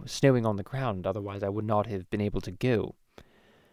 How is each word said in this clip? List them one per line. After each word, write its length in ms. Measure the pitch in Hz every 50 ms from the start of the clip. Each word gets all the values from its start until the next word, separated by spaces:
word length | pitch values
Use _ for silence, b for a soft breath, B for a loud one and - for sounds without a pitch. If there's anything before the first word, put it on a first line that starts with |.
| -
snowing 400 | - - - - 139 131 123 113
on 120 | 110 104 98
the 60 | -
ground. 440 | - - 135 135 120 101 92 87 95
Otherwise, 360 | 92 98 101 98 98 101 104
I 60 | 98
would 160 | 101 107 107
not 220 | 110 110 104 101 110
have 220 | 101 95 90 -
been 120 | - 104
able 200 | 104 104 - 98
to 100 | - -
go. 440 | 90 - - 127 120 101 - - - _ _ b b b b b b b b b b b b b